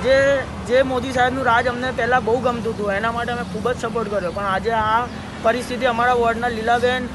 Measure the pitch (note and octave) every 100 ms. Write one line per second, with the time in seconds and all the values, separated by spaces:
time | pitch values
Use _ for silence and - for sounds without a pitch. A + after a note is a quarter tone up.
0 | G3+ C4+ C#4 C#4 B3 - - B3 C4+ B3+
1 | B3+ B3 B3 C4 B3+ A#3 B3 A#3+ C4 C4
2 | A#3 B3+ G#3+ A#3+ B3 A#3+ A3 A3 G#3 G3
3 | A3+ A#3 A#3+ A#3+ A#3+ G3 A3+ B3 A#3 A3+
4 | G#3+ G#3 F3 F3+ G3+ F#3+ G3 A3+ G#3+ A3
5 | A#3+ - - - A3+ A#3+ A#3+ A#3+ B3 A#3
6 | A#3+ B3 A#3 A3+ A#3+ A3+ A3 A#3+ B3 B3+
7 | B3